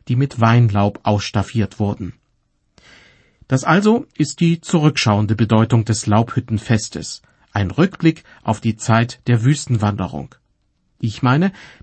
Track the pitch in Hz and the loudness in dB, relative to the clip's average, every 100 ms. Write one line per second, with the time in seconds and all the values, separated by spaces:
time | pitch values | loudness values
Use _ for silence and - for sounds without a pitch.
0 | - 123 139 - 113 120 117 101 101 - | -4 -2 -2 0 4 4 4 2 0 -2
1 | 107 104 - 104 95 113 98 - 104 - | -2 -2 -2 -4 -4 -4 -4 -4 -4 -6
2 | 95 - _ _ _ _ _ _ _ - | -10 -14 _ _ _ _ _ _ _ -20
3 | _ _ _ _ - 131 - 170 208 233 | _ _ _ _ -4 -2 2 2 4 2
4 | - - 151 - 170 170 - 170 151 - | -2 -6 -6 0 0 0 -2 0 2 2
5 | 113 104 104 107 113 110 113 117 107 107 | 0 2 2 0 2 2 4 2 0 -2
6 | - 104 117 - - 107 - 110 - - | 0 0 0 -4 -4 -4 -2 -2 -4 -12
7 | - - _ _ _ 101 92 113 185 - | -14 -16 _ _ _ -4 -2 0 -2 0
8 | 165 165 - - - 107 113 107 - 110 | -2 -2 -8 -10 -6 -4 -4 -4 0 0
9 | 120 - - 113 123 147 - 113 104 101 | 0 -4 -2 0 2 0 -2 -2 -2 -2
10 | 90 71 - _ _ _ _ _ _ _ | -6 -8 -14 _ _ _ _ _ _ _
11 | 117 - 127 139 190 - - - | -8 -2 0 0 0 -4 -18 -14